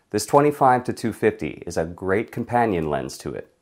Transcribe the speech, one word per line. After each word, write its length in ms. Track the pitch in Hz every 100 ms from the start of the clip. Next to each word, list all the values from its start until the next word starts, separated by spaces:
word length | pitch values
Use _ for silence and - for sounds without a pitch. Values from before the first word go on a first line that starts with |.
| _
This 160 | 107 -
twenty-five 560 | 143 147 147 135 127
to 100 | 120
two 200 | 107 117
fifty 500 | 101 110 - 78 -
is 120 | - 87
a 80 |
great 480 | 82 85 92 98 113
companion 580 | - 117 120 113 87 78
lens 260 | 71 65 -
to 140 | 76
it, 220 | 52 - _